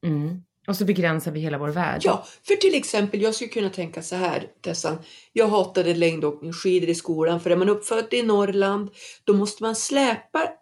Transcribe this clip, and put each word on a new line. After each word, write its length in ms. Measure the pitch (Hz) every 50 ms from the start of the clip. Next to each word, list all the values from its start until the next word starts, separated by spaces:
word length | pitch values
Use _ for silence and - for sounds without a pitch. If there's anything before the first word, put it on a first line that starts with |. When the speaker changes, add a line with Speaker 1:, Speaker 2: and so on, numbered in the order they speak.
| -
Speaker 1:
Mm. 380 | 175 156 147 147 156 175 185 - _ _ _ _ -
Och 80 | 202
så 100 | 185 208
begränsar 460 | 185 208 185 175 170 160 160 156 170
vi 80 | 151 156
hela 180 | 156 160 147 139
vår 100 | 147 147
värld. 340 | 151 175 175 156 - - -
Speaker 2:
Ja, 200 | - - - - - - _ _ -
för 80 | 403
till 200 | 403 392 381 330
exempel, 460 | 285 - - - 214 202 202 - 208
jag 140 | 202 220 220
skulle 140 | - 254 226
kunna 200 | - 233 202 190
tänka 320 | 190 - 175 160 170 165
så 140 | 165 - -
här, 320 | 180 185 175 151 - 160 - _ _
Tessan. 360 | - 180 165 - - 156 156 165 - - - - - _ _
Jag 140 | 220 220 214
hatade 460 | 208 208 185 185 - 185 175 165 175
längdåkningsskidor 960 | 170 170 165 160 156 147 151 147 147 - 165 165 - - 190 180 180 170 170
i 60 | 165
skolan, 440 | 165 - - 165 156 156 165 175 170
för 100 | 170 -
är 60 | 175
man 140 | 180 185 202
uppfödd 380 | 208 208 - - 233 226 226 220 -
i 100 | 247 233
Norrland, 680 | 220 214 202 202 196 190 202 196 196 202 202 208 202 - - - - - - _
då 100 | - 208
måste 300 | 202 202 208 - - 214
man 120 | 220 226
släpa 760 | 220 - - 285 277 277 254 226 220 - _ _ 311 330 339 - -